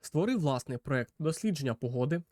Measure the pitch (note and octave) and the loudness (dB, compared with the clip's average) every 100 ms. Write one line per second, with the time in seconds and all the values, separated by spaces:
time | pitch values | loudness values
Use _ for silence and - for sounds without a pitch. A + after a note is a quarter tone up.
0 | - D3+ F3 A3 D3+ B2+ - B2 - C3+ | -2 0 2 2 2 0 -2 -8 -2 0
1 | A#2+ _ D#3 D#3+ A3 E3 C#3 A2+ B2 B2 | 0 _ -2 0 0 0 0 0 -2 0
2 | B2+ E3+ F3 | 0 0 -2